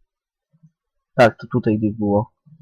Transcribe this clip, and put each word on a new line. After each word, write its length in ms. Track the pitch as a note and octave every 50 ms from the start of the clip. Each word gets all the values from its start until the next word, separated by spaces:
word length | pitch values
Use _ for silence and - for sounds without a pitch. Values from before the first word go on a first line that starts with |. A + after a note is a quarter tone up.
| _ _ _ _ _ _ _ _ _ _ _ _ _ _ _ _ _ _ _ _ _ _ _
Tak, 240 | - B2 A2 - -
to 80 | -
tutaj 320 | - - B2+ - A#2 G#2+ G#2+
gdzieś 140 | A2 G#2 G#2
było. 400 | A2+ G#2 G2+ G2+ G#2 - - _ _ _ _ - -